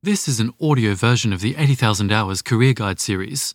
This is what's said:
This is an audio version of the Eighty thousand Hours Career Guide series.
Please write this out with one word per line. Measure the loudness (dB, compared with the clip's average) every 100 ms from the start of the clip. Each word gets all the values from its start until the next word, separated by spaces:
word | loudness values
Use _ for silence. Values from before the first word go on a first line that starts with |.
This | 0 -2 0
is | 0
an | -2 -2
audio | 0 2 2 2
version | 2 2 0
of | -2
the | -4 0
Eighty | 0 2
thousand | 2 0 0
Hours | 0 0 -4
Career | -2 2 2
Guide | 2 -2 -4
series. | -4 -4 -4 -8 -8